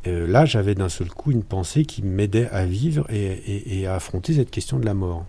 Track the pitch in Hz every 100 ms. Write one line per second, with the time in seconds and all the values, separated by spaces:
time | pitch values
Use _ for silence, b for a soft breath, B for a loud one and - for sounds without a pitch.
0 | 92 87 85 110 156 117 98 98 95 -
1 | 87 - - 123 101 95 87 151 156 -
2 | 101 95 104 107 117 101 92 95 151 151
3 | 143 110 98 95 - 101 - 95 95 92
4 | - 92 - 156 123 - - 135 113 98
5 | 92 85